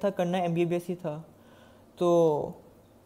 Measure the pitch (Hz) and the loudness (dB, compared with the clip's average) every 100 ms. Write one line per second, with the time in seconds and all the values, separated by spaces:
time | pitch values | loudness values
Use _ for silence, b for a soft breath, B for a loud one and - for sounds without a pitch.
0 | 202 196 175 185 175 170 170 175 175 175 | -4 -2 -2 -2 0 0 0 -2 -4 -8
1 | 170 151 - - B B B B B - | -8 -10 -14 -20 B B B B B -2
2 | 175 170 165 147 - - - - - - | 2 4 4 2 -4 -10 -20 -20 -20 -20